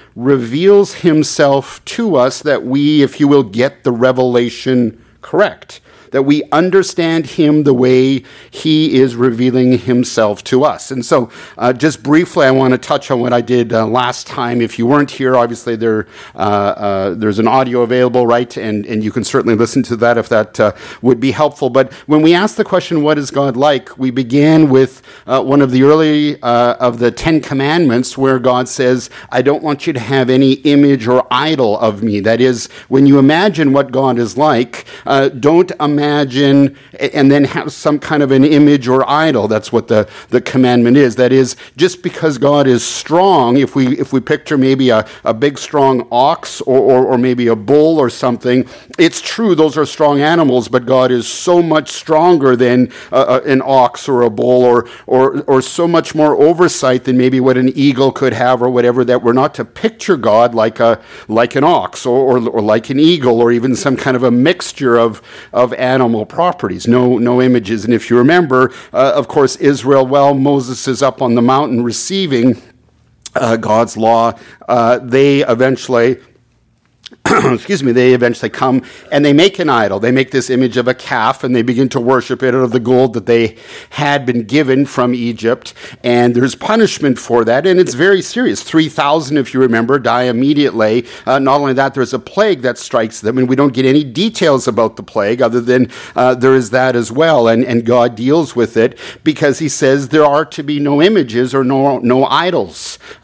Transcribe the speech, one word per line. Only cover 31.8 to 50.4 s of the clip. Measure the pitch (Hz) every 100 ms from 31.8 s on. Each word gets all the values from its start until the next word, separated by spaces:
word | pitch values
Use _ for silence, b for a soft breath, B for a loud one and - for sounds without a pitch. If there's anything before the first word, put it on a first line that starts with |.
| 113 101
me." | 110 104
That | 101 113
is, | 131 120 - B B
when | 135 139
you | 139
imagine | 135 160 208 160 143
what | 139 135
God | 127 135 120
is | 117 98
like, | 151 120 123 - B B -
uh, | 139 139
don't | 139 143 170 180 -
imagine | 147 147 147 147 139 127 139 139 139 B B -
a-, | 139 151
and | 139
then | 143 139
have | 170 147
some | - 156 147
kind | - 151
of | 139
an | 135
image | 147 147 147 143 123
or | 131 120
idol. | 147 160 127 104
That's | 110 -
what | 117 -
the, | 110 104 B B
the | 123
commandment | - 135 127 123 117 135
is. | 131 113
That | 123
is, | 131 127 - B -
just | 175 -
because | 175 - 160 131
God | 139 147 139
is | 120 -
strong, | - - 160 190 170 120 131
if | 135
we, | 143 127 123
if | 131
we | -
picture | - 151 - 147
maybe | 131 135 127
a, | 110 107 B
a | -
big | 110 143 139
strong | - 147 139 127 117
ox | 120 139 165 - -
or, | - 131
or, | 110 127 127
or | 127
maybe | 127 123 120
a | 113
bull | 104 147 156 160
or | 123
something, | - 131 120 123 127 127 B B -
it's | 165 -
true | - - 226 165
those | 156 143
are | 143
strong | - 147 143
animals, | 151 170